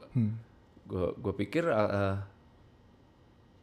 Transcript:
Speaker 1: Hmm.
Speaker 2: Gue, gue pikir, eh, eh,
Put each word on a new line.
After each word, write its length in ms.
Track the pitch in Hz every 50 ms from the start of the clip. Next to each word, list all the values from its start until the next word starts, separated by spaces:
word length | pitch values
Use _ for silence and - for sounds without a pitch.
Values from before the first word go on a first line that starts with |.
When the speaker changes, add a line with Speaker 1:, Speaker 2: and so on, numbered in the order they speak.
| - -
Speaker 1:
Hmm. 260 | - 123 110 107 113 113 113 - - - - - - - -
Speaker 2:
Gue, 260 | - 101 92 87 - -
gue 180 | - 120 101 98
pikir, 300 | - 104 - - 160 170
eh, 240 | 165 123 107 104 101
eh, 240 | 98 101 101 98 98 98 101 - - - - - - - - - - - - - - - - - - - - - - - - - - -